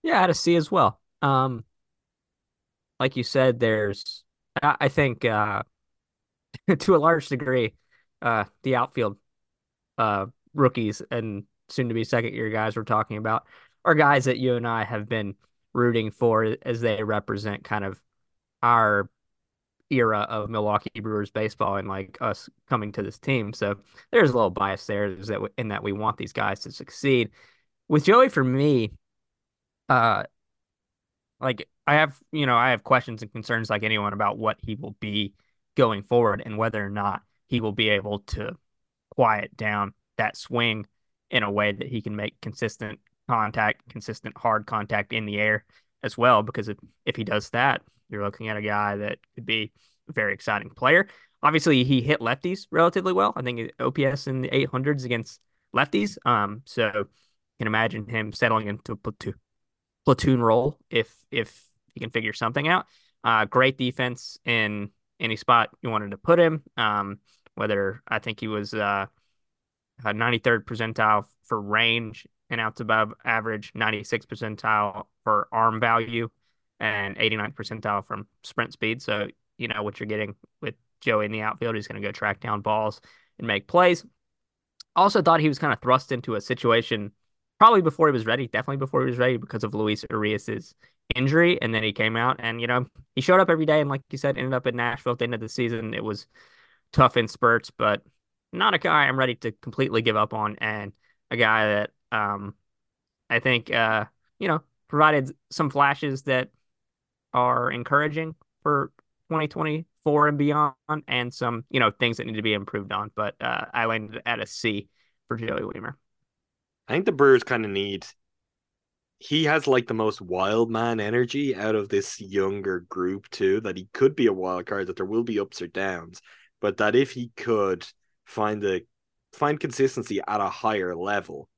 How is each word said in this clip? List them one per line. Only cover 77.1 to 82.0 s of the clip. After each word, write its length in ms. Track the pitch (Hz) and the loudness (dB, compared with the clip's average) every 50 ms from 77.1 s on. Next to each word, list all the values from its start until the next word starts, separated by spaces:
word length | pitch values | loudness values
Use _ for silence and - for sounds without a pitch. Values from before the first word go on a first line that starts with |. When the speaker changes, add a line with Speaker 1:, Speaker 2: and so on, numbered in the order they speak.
| 98 | -2
Speaker 1:
eighty-ninth 380 | - 110 110 110 107 104 110 - | 0 0 0 0 -2 -6 -8 -8
percentile 500 | - 107 - 113 110 - 107 104 101 - | -12 -12 -12 -12 -8 -4 -2 -4 -4 -4
from 220 | _ 110 101 104 _ _ _ | _ -10 -10 -10 _ _ _
sprint 300 | _ - - - 117 - | _ -8 -6 -6 -6 -6
speed. 280 | - _ - 107 117 127 | -6 _ -4 -4 -4 -4
So, 280 | - - 104 104 101 - - _ _ _ _ | -4 -4 -4 -4 -4 -6 -10 _ _ _ _
you 120 | - 117 117 | -10 -8 -8
know, 160 | 110 107 104 | -6 -6 -6
what 160 | 104 98 - | -6 -6 -8
you're 80 | 107 104 | -8 -6
getting 260 | 107 107 107 101 101 _ _ _ _ _ | -4 -6 -6 -6 -10 _ _ _ _ _
with 140 | - - - _ _ _ _ _ | -12 -12 -12 _ _ _ _ _
Joey 260 | - 127 113 107 107 | -2 0 0 0 0
in 40 | 104 | -2
the 120 | 110 110 | -4 -4
outfield, 340 | 107 110 113 - 123 117 113 | -4 -4 -4 -4 -6 -4 -4
he's 100 | 107 104 | -6 -8
gonna 140 | - 107 104 | -10 -10 -8